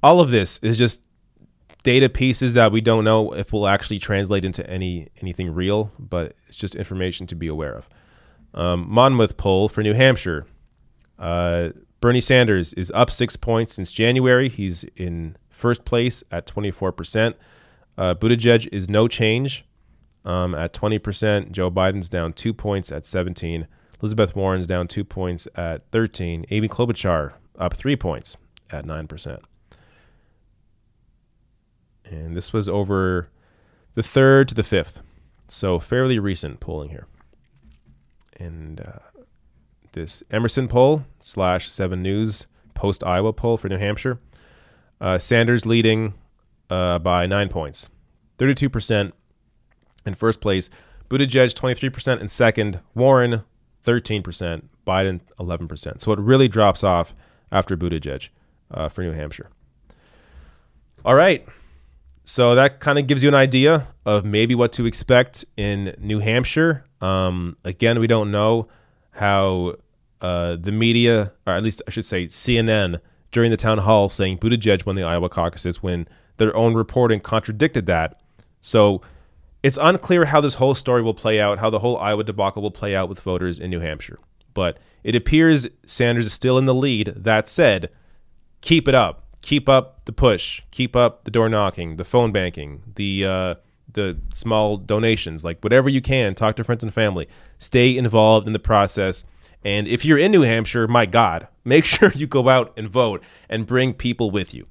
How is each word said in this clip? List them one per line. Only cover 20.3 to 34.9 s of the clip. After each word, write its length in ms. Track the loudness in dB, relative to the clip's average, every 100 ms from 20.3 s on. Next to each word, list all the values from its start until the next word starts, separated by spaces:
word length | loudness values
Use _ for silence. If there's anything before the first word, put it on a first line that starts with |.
| -4 -4 -4
at 180 | -6
twenty 240 | -4 -2 -2
percent. 540 | -4 -4 0 0 -2
Joe 180 | -4 -2
Biden's 400 | 0 0 -2 -6
down 240 | -6 -6
two 200 | -6 -8 -6
points 360 | -4 -4 -6
at 140 | -12 -8
seventeen. 640 | -6 -6 -6 -8 -8 -10 _ _ _
Elizabeth 340 | -6 0 0 0
Warren's 300 | -2 -2 -2
down 220 | -4 -4
two 160 | -8
points 440 | -10 -8 -8 -8 -12
at 360 | -10 -10 -10 _
thirteen. 520 | -2 -2 -4 -8 -8 -6
Amy 180 | -4 -4
Klobuchar 680 | -4 -6 -4 -2 -2 -4 -10 _ _
up 160 | -8 -6
three 200 | -4 -4
points 400 | -4 -8 -12 -20 _ _ _
at 120 | -14
nine 220 | -12 -12 -12
percent. 380 | -16 -14 -16 _ _ _ _ _ _ _ _ _ _ _ _ _ _ _ _ _ _ _ _ _ _ _ _ _ _
And 320 | _ -14 -10 -10
this 160 | -4
was 160 | -4 -2
over 600 | -2 0 0 0 -2 -6 _ _ _ _ _ _
the 100 | -8
third 440 | -2 4 6 6 4
to 80 | 0
the 80 |
fifth. 380 | -2 -2 -4